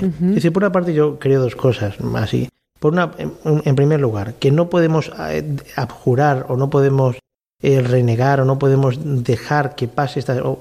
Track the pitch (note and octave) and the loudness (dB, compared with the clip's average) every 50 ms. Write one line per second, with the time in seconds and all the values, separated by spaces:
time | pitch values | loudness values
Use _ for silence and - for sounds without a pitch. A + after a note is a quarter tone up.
0 | F#3+ F#3+ D#3+ D3 F3 F3+ G3+ A3 - E3+ E3 F#3+ G3+ G3+ F3+ F#3+ F3+ F3+ D#3+ D3+ | 0 -2 -2 0 0 0 2 2 2 2 2 2 0 0 0 0 0 0 2 2
1 | D3+ D3+ C#3+ C#3 - C3+ C3+ C3+ C3 A#2+ - - - C3 A#2 - G#2 G2+ G2 - | 2 0 0 -2 0 2 2 2 2 0 -2 0 0 0 0 0 -2 -6 -6 -6
2 | A#2+ A#2 A#2 A#2+ A2 G#2 - B2 B2 B2 - _ _ _ _ _ - D3+ D#3 F3+ | -6 -4 -2 -2 -2 -2 -2 -2 -2 -4 -8 _ _ _ _ _ -2 0 0 0
3 | F3 D#3+ E3+ - D#3 D#3 E3+ - - D#3 D3+ D3+ D3+ D3 C3+ C3+ C#3 D3 D#3 D3+ | -2 -2 -6 -8 -10 -10 -10 -8 -2 -2 0 0 2 0 2 2 2 2 2 2
4 | C#3 A#2+ A2 G2+ G2+ G#2+ A2+ - - C#3 C#3 D#3 F3 F3 F#3 F3 E3 D#3+ D#3 D#3+ | 0 0 -2 -4 -6 -6 -6 -2 0 2 2 2 2 2 2 2 2 2 2 0
5 | - - - - D#3+ D#3 D#3 D#3 D3+ D3+ C#3+ C#3 - - - - C3 B2+ - - | -2 -4 -8 -10 -8 -6 -6 -6 -4 -6 -8 -8 -10 -8 -6 -6 -6 -6 -8 -4
6 | - C#3 B2 B2 D3 D3 C#3 C3 B2+ - C3+ B2 C#3 C#3 C#3+ C#3+ C#3 C#3 C3+ C3+ | -2 0 2 2 2 2 0 0 -2 -4 -2 -2 -2 0 2 2 2 4 2 2
7 | C3 B2+ A#2+ - - _ _ _ _ _ _ _ - C#3 C#3 C3+ B2+ A#2+ B2 B2+ | 2 0 0 -4 -10 _ _ _ _ _ _ _ 0 2 2 2 2 2 2 2
8 | B2 A#2+ A2+ A2+ B2 C#3 C#3 C#3 C3 C3 C3+ C3+ C#3 C3+ C3+ C3+ C#3 C3+ A#2+ C#3 | 2 2 2 2 2 2 2 2 2 2 0 2 2 2 4 4 2 2 0 -2
9 | D#3 D3+ C#3 B2+ A#2+ - B2 - - - D3 D3 C#3 C3 - - B2+ A#2 - - | -4 -4 -2 -2 0 0 -2 -2 -2 -2 -2 -2 -2 -2 -4 -6 -6 -4 -2 -4
10 | D3 C3 - C#3+ B2 - C3 B2 C#3 C3+ C3 - | -4 -2 -4 -6 -4 -4 -4 -2 -2 -4 -4 -4